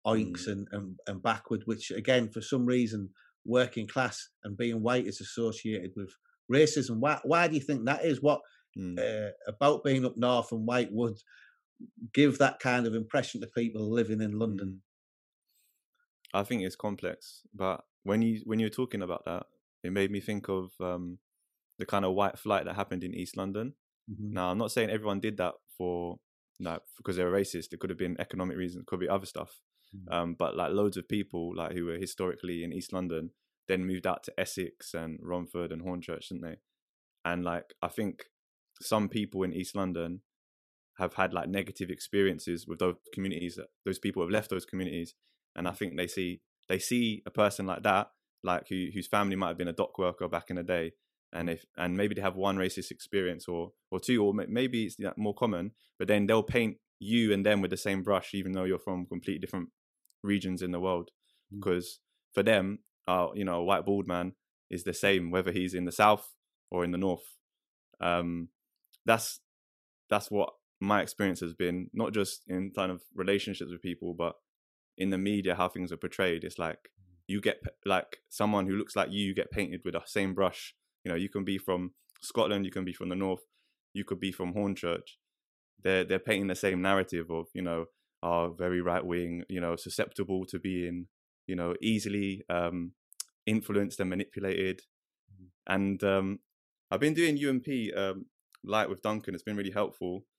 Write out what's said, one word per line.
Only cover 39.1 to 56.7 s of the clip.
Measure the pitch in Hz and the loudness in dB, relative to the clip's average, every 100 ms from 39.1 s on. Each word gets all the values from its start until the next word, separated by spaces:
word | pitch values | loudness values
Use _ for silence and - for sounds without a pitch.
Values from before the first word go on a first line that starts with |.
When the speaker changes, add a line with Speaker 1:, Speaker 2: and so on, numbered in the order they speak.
| 110 101 95 | -2 -2 -2
Speaker 2:
in | 92 | -2
East | 92 92 | -2 -4
London | 101 92 85 85 92 - _ _ _ _ _ _ - | -2 -2 -2 -4 -8 -12 _ _ _ _ _ _ -4
have | 90 | -4
had, | - 95 | 0 0
like, | 90 - | 0 -2
negative | 98 98 - 92 | -4 -4 -8 -8
experiences | - - 101 98 78 - 85 - | -8 0 4 4 2 -4 -6 -6
with | 82 | 0
those | 92 87 - | 0 0 -8
communities, | - 95 82 87 | -6 -4 -4 -6
that | 85 - _ | -8 -14 _
those | 98 92 | -6 -2
people | 98 92 | -2 0
have | 87 | 2
left | 107 - | 0 0
those | 95 | -6
communities. | - 92 90 85 85 - _ _ _ | -4 -6 -4 -4 -8 -12 _ _ _
And | - 90 | -6 -6
I | |
Speaker 1:
Mm. | - | -4
Speaker 2:
think | 92 78 | -4 -2
they | 87 | -4
see, | 98 90 90 _ _ - | -2 -4 -6 _ _ -4
they | 107 | -2
see | - 123 117 107 | 2 2 2 -2
a | - | -4
person | - 104 - | 2 2 2
like | 95 78 | -4 0
that, | 104 98 - _ _ _ | 4 4 2 _ _ _
like, | 92 90 - | -2 -2 -2
who, | 95 87 | -4 -4
whose | 95 - | -6 0
family | 107 101 | 2 2
might | 95 90 | 0 -2
have | 85 | -2
been | 87 | -4
a | |
dock | 80 - - | -2 -2 0
worker | 90 - 87 | -2 -2 -4
back | 85 - | -4 -4
in | 90 | -6
the | |
day, | 85 87 82 - _ _ _ | -2 -2 -2 -8 _ _ _
and | 85 87 | -6 -4
if, | 82 - - | -4 -10 -4
and | 90 | -2
maybe | 95 101 | 0 0
they | 101 | 0
have | 95 | -2
one | 92 98 98 | 0 0 2
racist | 92 - - | 0 -2 -8
experience | - - 101 90 82 - | -12 -4 0 0 -2 -6
or, | 85 87 - _ | -6 -6 -12 _
or | 95 | -4
two, | - 120 | 2 4
or | 104 | 4
ma-, | 104 - | 2 -2
maybe | 113 131 120 | 0 0 0
it's, | 104 - | -4 -4
like, | 101 - | -6 -2
more | 104 | -4
common, | 101 117 87 101 - _ - | 0 0 0 -4 -10 _ -6
but | 98 | 4
then | 104 101 | 4 6
they'll | 110 | 4
paint | 107 120 110 | 4 2 2